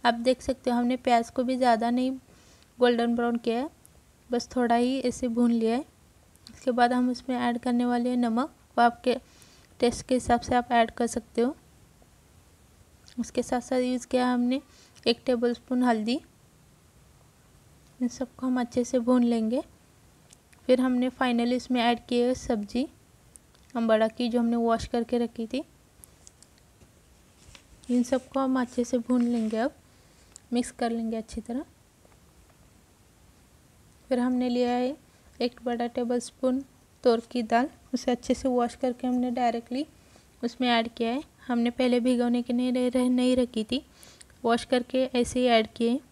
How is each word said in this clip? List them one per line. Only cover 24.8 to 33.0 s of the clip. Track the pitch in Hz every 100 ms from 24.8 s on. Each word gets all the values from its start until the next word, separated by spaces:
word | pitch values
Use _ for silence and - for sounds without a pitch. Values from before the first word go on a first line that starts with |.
| -
करके | 240 233 240
रखी | 233 233 226
थी। | 254 - _ _ _ - _ - _ - _ _ _ - _ _ _ _ _ - - _ - -
इन | 247
सबको | 240 262 254 269
हम | 262 262
अच्छे | 247 -
से | 240 247
भून | 233 247
लेंगे, | 240 240 220 220
अब | 262 - _ _ _ _ - - _
मिक्स | 240 240
कर | - 240
लेंगे | 233 226 226
अच्छी | 220 240
तरह। | 220 247 330 _ _ _ _ - - _ - _ - _ _ _